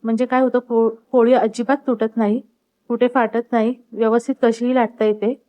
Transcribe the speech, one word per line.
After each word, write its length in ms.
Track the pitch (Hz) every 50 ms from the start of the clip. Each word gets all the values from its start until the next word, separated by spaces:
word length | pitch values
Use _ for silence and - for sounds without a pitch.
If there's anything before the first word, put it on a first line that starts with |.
| _
म्हणजे 220 | 226 226 220 254
काय 160 | 247 254 254
होतं, 180 | 262 254 247 247
पो-, 300 | 247 _ 233 226 226 226 226 - _ _
पोळी 220 | - 254 233 233 254
अजिबात 440 | 247 - 220 220 - 240 196 269 285 - -
तुटत 300 | 254 214 220 220 220 233
नाही, 240 | 220 208 214 254 - _ _ _ _ _ _ _ _ _
कुठे 200 | 233 233 247 247
फाटत 440 | 240 269 233 214 - 233 233 _
नाही, 240 | - 233 220 226 254 247 _ _
व्यवस्थित 440 | - 208 226 220 220 233 233 - 262 _
कशीही 340 | - 233 226 226 240 247 254
लाटता 300 | 254 233 220 240 - 220
येते. 240 | 214 214 214 208 214 262 - _